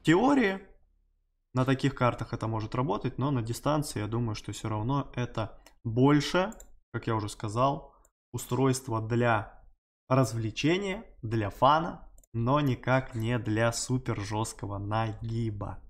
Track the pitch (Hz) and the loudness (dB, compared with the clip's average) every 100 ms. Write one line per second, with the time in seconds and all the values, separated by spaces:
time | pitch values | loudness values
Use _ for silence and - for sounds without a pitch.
0 | - 175 254 277 208 190 - - _ _ | 4 4 6 4 2 0 -10 -20 _ _
1 | _ _ _ _ _ 131 127 131 139 - | _ _ _ _ _ 0 2 2 0 2
2 | 123 120 113 113 110 110 107 127 139 202 | 0 0 -8 -4 -4 -4 -4 -2 -2 -2
3 | 127 - 135 131 110 117 143 151 147 - | -4 -2 -2 0 -2 -4 0 0 -2 -6
4 | 107 113 117 110 - 104 113 107 107 143 | -4 -2 -2 -4 -8 -8 -4 -2 0 -2
5 | 135 - 123 - 104 - - _ 117 113 | -2 -6 -6 -6 -8 -10 -20 _ -4 4
6 | 139 147 143 180 190 - - - _ 117 | 6 6 4 0 0 -4 -18 -20 _ -8
7 | 117 110 104 - 113 110 135 151 - _ | -2 -2 -2 -6 -6 0 0 0 -10 _
8 | _ _ _ 120 - 127 131 127 - 110 | _ _ _ -12 -4 2 2 2 -2 -4
9 | 110 120 120 107 104 - - _ _ _ | 0 2 4 2 -2 -16 -20 _ _ _
10 | _ 131 123 113 110 - 147 185 202 202 | _ 2 4 0 -4 0 2 2 0 -6
11 | - - 113 113 101 - 131 151 170 180 | -10 -12 -2 -2 -2 4 4 4 0 -8
12 | - - _ 113 117 147 143 120 - 131 | -16 -20 _ -2 0 2 2 0 2 0
13 | 131 117 113 123 110 107 117 - - 127 | 0 -4 -2 -2 0 2 2 0 -2 -2
14 | 123 107 101 107 113 - 101 101 101 107 | -2 -4 -4 -4 -4 -6 -8 -6 -2 -2
15 | 113 104 113 117 113 104 98 92 | -2 -4 -6 -4 -4 -4 -8 -10